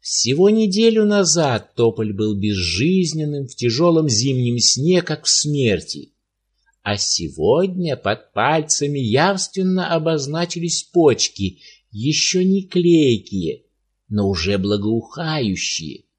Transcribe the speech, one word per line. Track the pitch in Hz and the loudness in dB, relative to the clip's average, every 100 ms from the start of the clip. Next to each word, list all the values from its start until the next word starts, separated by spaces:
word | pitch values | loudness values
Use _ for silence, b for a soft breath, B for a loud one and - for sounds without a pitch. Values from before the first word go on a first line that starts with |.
Всего | - - 110 139 196 | -6 -4 -2 2 4
неделю | 220 220 190 226 220 | 4 2 2 2 4
назад | 208 208 185 170 151 117 - | 2 2 2 2 2 0 -4
тополь | - 117 110 110 | 0 0 2 -6
был | 98 107 | -2 -2
безжизненным | 101 104 98 87 87 143 190 170 156 151 147 131 | -2 -2 -2 -2 -2 0 2 0 -2 -4 -6 -8
в | |
тяжёлом | - 123 113 175 160 156 | -4 -2 2 2 4 2
зимнем | 107 131 131 123 120 | 0 0 0 0 0
сне, | 117 - 147 180 | 0 0 2 2
как | 165 151 - | 0 -6 -2
в | |
смерти. | - 151 147 123 92 73 76 - _ _ _ _ _ _ _ | -2 0 0 2 0 -4 -14 -14 _ _ _ _ _ _ _
А | - 101 | -6 -4
сегодня | - - 82 78 82 139 190 180 170 127 | -2 -4 -6 -2 2 2 2 -2 -4 -4
под | 101 110 _ | -4 -4 _
пальцами | - 120 160 156 - 143 143 | -2 0 0 0 -2 -2 -2
явственно | 123 117 170 190 - - 185 185 170 | 0 2 2 0 -4 -2 0 0 0
обозначились | 165 160 160 135 156 175 175 170 160 | -2 0 -2 -4 -4 -4 -4 -4 -6
почки, | - 175 156 113 - - 95 - B B _ | -2 4 4 4 -2 -2 -6 -6 B B _
ещё | 107 123 156 - 185 | -6 -4 -2 0 0
не | 185 196 | 2 0
клейкие, | 190 180 175 165 143 113 - 98 82 64 _ _ _ _ _ | 0 0 4 6 4 2 -2 -6 -6 -8 _ _ _ _ _
но | 104 98 | -2 0
уже | 98 85 101 | 0 -2 -2
благоухающие. | 98 104 104 113 113 - 160 156 113 90 - - 78 - _ | 0 0 0 -2 -4 -10 -6 -2 -2 -2 -4 -6 -10 -14 _